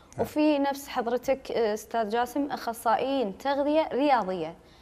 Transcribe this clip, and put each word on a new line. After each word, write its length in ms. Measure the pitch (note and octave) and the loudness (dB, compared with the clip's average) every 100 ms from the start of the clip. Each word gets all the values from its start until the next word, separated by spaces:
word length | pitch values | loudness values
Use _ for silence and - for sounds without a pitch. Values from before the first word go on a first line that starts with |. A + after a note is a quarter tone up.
| - - | -16 -6
وفي 400 | A3+ D4+ D4+ C#4+ | -4 2 4 4
نفس 300 | C#4 C#4 - | 2 -2 -6
حضرتك، 640 | - A#3 A#3+ B3 C4 - | -4 -2 -2 0 -2 -2
آه، 220 | - A3+ | 0 0
أستاذ 340 | G#3+ - A#3 G#3+ | 0 -4 -4 -2
جاسم، 400 | A#3 A#3+ C#4+ C#4+ | 0 -2 -2 -4
أخصائيين 880 | A3 - A3+ A#3 A3 C4 C#4 G#3+ F#3+ | -4 -6 -4 0 2 2 0 -2 -4
تغذية 500 | C4+ C#4 D4 B3 G#3 | -2 0 2 2 2
رياضية، 640 | A#3 C#4+ B3+ F#3 F#3 D#3 E3+ - - | 2 4 4 2 -4 -6 -10 -20 -20